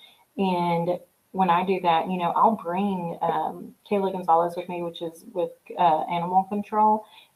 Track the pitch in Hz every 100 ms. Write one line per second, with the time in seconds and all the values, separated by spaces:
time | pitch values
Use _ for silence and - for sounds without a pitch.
0 | - _ _ - 190 180 175 170 170 175
1 | - _ _ 190 185 170 185 180 180 160
2 | 175 180 170 165 208 208 170 180 202 185
3 | 170 - 170 160 170 - - _ - 202
4 | 190 180 175 165 170 175 175 175 170 170
5 | 165 - - 180 170 - _ - 175 156
6 | - 170 175 185 185 208 - 214 214 214
7 | - - _